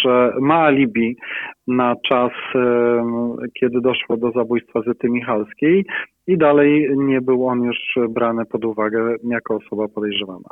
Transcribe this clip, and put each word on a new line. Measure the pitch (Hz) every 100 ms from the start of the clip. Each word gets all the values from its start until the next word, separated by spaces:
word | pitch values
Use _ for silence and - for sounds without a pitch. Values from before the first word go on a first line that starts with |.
że | 131 123 123 117
ma | 135 165
alibi | 160 139 131 110 117 123 - - - - -
na | 127 123 120 -
czas, | 131 123 - - 131
em, | 123 120 120 120 117 117 120 120 123 -
kiedy | 127 123
doszło | 123 120 - 117
do | 120
zabójstwa | 120 113 120 - 117 113
Zyty | 120 120
Michalskiej | 120 123 110 107 - 147 185 196 - - _ -
i | 180
dalej | 151 147 147 151 147 139
nie | 139 131
był | 127 127 127
on | 123
już | 120 113 - - 117
brany | 117 117 117 113
pod | 113 113
uwagę | 107 107 113 113 117
jako | 120 117 - 107
osoba | - 104 107
podejrzewana. | 107 104 101 98 90 -